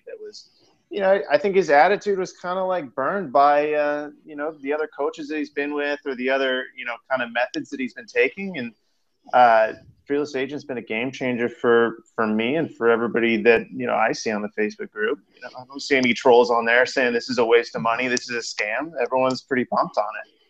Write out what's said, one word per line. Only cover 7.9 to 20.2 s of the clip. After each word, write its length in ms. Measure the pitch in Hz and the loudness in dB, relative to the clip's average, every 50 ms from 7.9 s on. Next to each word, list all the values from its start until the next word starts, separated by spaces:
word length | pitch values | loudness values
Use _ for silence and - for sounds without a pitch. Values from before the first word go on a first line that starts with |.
| - | -10
been 120 | - 117 | -12 -14
taking. 520 | 107 - 123 123 131 - 190 196 196 180 143 | -4 0 0 0 0 0 -6 -10 -10 -8 -8
And, 160 | 120 117 107 _ _ _ _ _ _ _ _ _ _ - | -10 -10 -12 _ _ _ _ _ _ _ _ _ _ 0
uh, 420 | - 123 123 120 113 110 110 113 - - - - - _ _ - | 4 6 6 6 6 4 2 2 -2 -8 -16 -20 -20 _ _ -4
Fearless 260 | 143 147 147 143 - | -4 -4 -4 -4 -4
Agent's 300 | 131 139 135 147 135 - | -6 -6 -6 -8 -10 -10
been 140 | - 131 120 | -10 -10 -10
a 40 | |
game 300 | - - 110 110 120 135 | -6 -6 -4 -4 -4 -4
changer 360 | 131 - 139 127 123 113 120 117 | -6 -4 -4 -2 -2 -2 -2 -4
for, 500 | - - - 123 117 117 117 113 113 - - _ _ | -4 0 2 4 6 6 6 4 0 -6 -16 _ _
for 100 | - 113 | -4 -2
me 300 | 107 107 110 113 123 143 | 0 0 0 0 0 0
and 180 | 165 147 - - | -2 -2 -4 -4
for 160 | - 117 117 | 0 2 2
everybody 500 | 117 110 117 110 - 117 110 117 113 107 101 | 2 2 2 -2 -2 0 0 0 0 2 4
that, 260 | 120 117 113 107 - | 4 4 4 2 -2
you 160 | - 127 123 | -8 -6 -4
know, 80 | 120 117 | -2 0
I 160 | 113 110 117 | 0 0 0
see 220 | 151 - - 117 | -2 -4 -4 -6
on 100 | 107 104 | -4 -4
the 60 | 104 101 | -6 -6
Facebook 420 | - 110 107 107 107 - 107 101 | -4 -4 -4 -4 -6 -8 -14 -12
group. 300 | - 107 107 117 147 - _ _ | -8 -6 -4 -4 -4 -6 _ _
You 100 | _ - | _ -20
know, 60 | 123 120 - | -20 -18 -18
I 80 | 127 127 | -18 -18
don't 160 | 127 139 143 | -16 -16 -10
see 160 | - - 143 | -4 0 0
any 160 | 131 127 120 | 2 2 2
trolls 380 | 113 - - 175 120 120 120 113 | 0 2 6 6 8 8 8 6
on 140 | 120 117 113 | 4 2 2
there 220 | 117 120 123 127 | 4 4 4 4
saying 260 | 123 - 143 127 123 | 2 2 0 0 0
this 180 | 120 117 - - | 0 -2 -2 -2
is 80 | 123 123 | 0 0
a 60 | 117 | 2
waste 320 | 113 120 117 117 - - | 4 4 4 4 2 -6
of 60 | 120 | -4
money, 260 | 113 117 113 120 127 127 | -2 -2 -2 -2 -2 -2
this 200 | 123 120 - - | -2 -4 -4 -6
is 20 | |
a 100 | 120 117 | -8 -8
scam. 500 | 113 - - - 107 104 110 127 147 165 160 131 | -8 -8 -6 -6 -6 -4 -4 -6 -6 -6 -6 -4
Everyone's 420 | 120 - 131 131 131 131 131 - | -4 -2 0 0 0 0 -2 -4
pretty 220 | - - 135 127 120 | -6 -4 -2 -2 -2
pumped 320 | - - 120 143 180 - | -2 -2 -2 -2 -2 -2
on 80 | 110 104 104 107 107 | -4 -4 -4 -6 -12